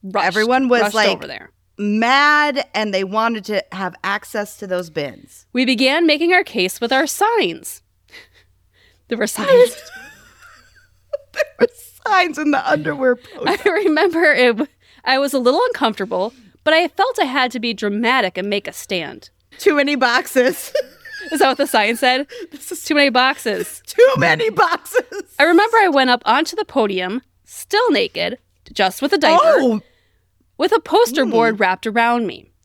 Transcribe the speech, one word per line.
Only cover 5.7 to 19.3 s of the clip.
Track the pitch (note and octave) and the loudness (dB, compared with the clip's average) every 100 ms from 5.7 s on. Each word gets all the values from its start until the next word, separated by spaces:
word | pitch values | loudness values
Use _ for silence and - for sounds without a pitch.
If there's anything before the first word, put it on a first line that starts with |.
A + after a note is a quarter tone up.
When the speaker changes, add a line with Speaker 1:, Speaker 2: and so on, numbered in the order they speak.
| B3 C4 D4 E4+ | 2 2 2 2
Speaker 1:
making | D4 E4 | 2 2
our | F4+ | 2
case | F#4+ - F#3 - | 0 -4 -4 -4
with | A#3 | -2
our | C4+ D4 | 0 -2
signs. | - G#4 A#4 A3+ E3 - - _ | -2 0 0 -2 -4 -14 -18 _
<laughs> | _ _ - - _ _ _ _ _ _ _ _ | _ _ -20 -20 _ _ _ _ _ _ _ _
There | A3+ | -6
were | A3+ | -4
signs. | - C#5 B4+ A#4+ - | -4 2 6 6 2
Speaker 2:
<laughs> | D#5 F#5+ G5+ G#5+ - _ F5 - _ _ _ _ _ - _ | -18 -20 -20 -20 -20 _ -20 -20 _ _ _ _ _ -12 _
There | - - - | -8 -8 0
were | - - - - - | -2 -2 -20 -12 -2
signs | G4 F4+ D4 | 0 0 -2
in | D4+ | -2
the | C#4+ - | 0 0
underwear | D4+ D4+ D4 B3+ B3 - | -2 -2 -2 0 -2 -6
Speaker 1:
<laughs> | - C4 | -8 -4
I | G4 | -2
Speaker 2:
protest. | G4+ | 0
Speaker 1:
remember | F4 F#4 D4+ F4+ E4 | 0 0 2 0 2
it, | E4+ C4 B3 | 2 4 2
w-, | A3 C#4+ _ _ _ - | 2 -6 _ _ _ -2
I | C4 | 0
was | C#4 | 0
a | C4+ | 0
little | B3 D4 B4 | 2 2 0
uncomfortable, | A#4+ C#4+ - G3+ F#3 G3+ - G3+ _ | 0 -2 -2 -6 -4 -4 -8 -20 _
but | - | 0
I | D#4+ E4+ | 2 0
felt | - G#4+ B4 | 0 -2 0
I | D#4 | -2
had | C4+ B3+ | 0 -2
to | B3+ | -4
be | A#3 | -6
dramatic | A3 G#3 G3+ A#3 C4 G3 F3+ | -4 -4 -2 0 2 0 -4
and | G3 | -4
make | G3+ - | -4 -6
a | |
stand. | - - F#3 E3 - - | -14 -8 -6 -6 -14 -20